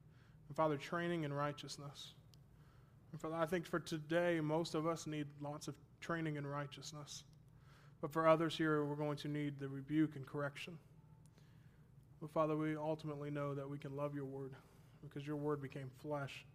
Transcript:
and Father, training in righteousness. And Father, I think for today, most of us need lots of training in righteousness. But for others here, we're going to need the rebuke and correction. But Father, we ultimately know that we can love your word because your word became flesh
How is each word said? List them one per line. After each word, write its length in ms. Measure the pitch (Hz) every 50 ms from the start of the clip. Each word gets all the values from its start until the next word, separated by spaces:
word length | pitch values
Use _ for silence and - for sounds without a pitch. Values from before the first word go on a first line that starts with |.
| - - - - - - - - - -
and 80 | 143
Father, 220 | - 160 156 147 139
training 460 | - - 180 170 170 170 175 170 156
in 80 | 143 143
righteousness. 840 | 143 143 147 143 - - 139 - - 143 143 - - - - - - - - - - - - - - - - - - - - - - - - -
And 80 | 151
Father, 140 | - 160 160
I 100 | 165 165
think 220 | 156 185 175 156
for 140 | - - 165
today, 600 | 143 - 165 160 151 147 165 170 175 175 170 165
most 340 | 156 151 156 160 170 - -
of 120 | 160 156
us 200 | 165 165 160 -
need 200 | 156 151 151 147 143 - - 143
lots 260 | 143 147 156 - 160
of 60 | 143 - - - - -
training 360 | - - 170 165 160 156 151
in 100 | 147 143
righteousness. 760 | 139 143 143 143 139 - 147 - - 156 151 143 - - - - - - - - - - - - - - - - - - -
But 120 | - 147 143
for 140 | 160 160
others 300 | 160 160 156 165 156 -
here, 280 | - 160 156 151 151 147
we're 100 | 143 147
going 220 | 147 151 147 147 147
to 100 | - 147
need 300 | 147 147 147 143 139 139
the 100 | 139 135
rebuke 480 | 135 139 135 139 147 156 156 147 147
and 80 | 139 131
correction. 520 | - - 147 143 143 143 - - 180 175 151 - - - - - - - - - - - - - - - - - - - - - - - - - - - -
But 100 | 165 151
Father, 260 | - 165 156 156 156
we 200 | 151 156 156 156
ultimately 540 | 151 151 156 160 156 - 151 147 143 147 147
know 240 | 147 147 143 143 139
that 140 | 143 139 139
we 80 | 143
can 200 | 143 - 139 135
love 180 | 139 143 147 143
your 100 | 143 139
word 280 | 135 135 139 139 131 135 - - - - - - - - - -
because 240 | 143 - 147 139
your 100 | 147 151
word 240 | 147 147 151 151 143
became 300 | 135 127 - 147 135 127 - -
flesh 440 | - 151 147 143 139 135 - - - -